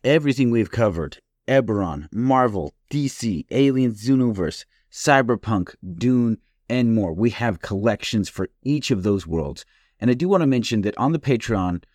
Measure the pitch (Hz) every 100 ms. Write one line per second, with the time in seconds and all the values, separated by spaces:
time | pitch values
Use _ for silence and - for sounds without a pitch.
0 | 123 156 147 135 123 117 104 123 110 85
1 | 73 - _ _ - 135 110 104 90 73
2 | 78 104 127 131 127 98 73 _ _ 147
3 | 139 - 117 82 - 131 139 131 127 104
4 | 113 135 123 98 78 - - _ _ -
5 | - 139 120 113 - 104 87 - 92 85
6 | 120 127 117 110 _ _ - 123 117 113
7 | 95 80 117 - 120 87 - 98 113 104
8 | - 110 92 - 95 _ - 147 - 110
9 | 98 101 82 82 71 - - _ _ _
10 | 120 123 180 190 147 127 110 113 101 -
11 | 131 160 139 120 - 104 90 87 _